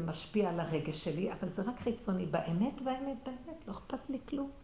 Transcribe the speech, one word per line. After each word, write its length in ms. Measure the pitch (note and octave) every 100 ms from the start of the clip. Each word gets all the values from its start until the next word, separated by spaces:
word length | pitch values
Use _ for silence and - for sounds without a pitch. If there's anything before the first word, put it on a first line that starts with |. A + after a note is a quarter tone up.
| E3
משפיע 420 | D#3 - G#3 F#3
על 120 | E3+
הרגש 440 | D#3 D#3 D#3 D3+
שלי, 280 | F3 D#3 G3+
אבל 160 | - F3+
זה 140 | -
רק 180 | G3+ B3
חיצוני, 460 | A#3+ A3+ - F#3 E3+
באמת, 560 | E3 E3 E3+ B3+ -
באמת, 320 | C4 C4 C#4 C4
באמת, 440 | C4 B3 - D#4 -
לא 40 |
אכפת 380 | F#3+ - - -
לי 80 | C4 -
כלום." 220 | C#4 C#4 -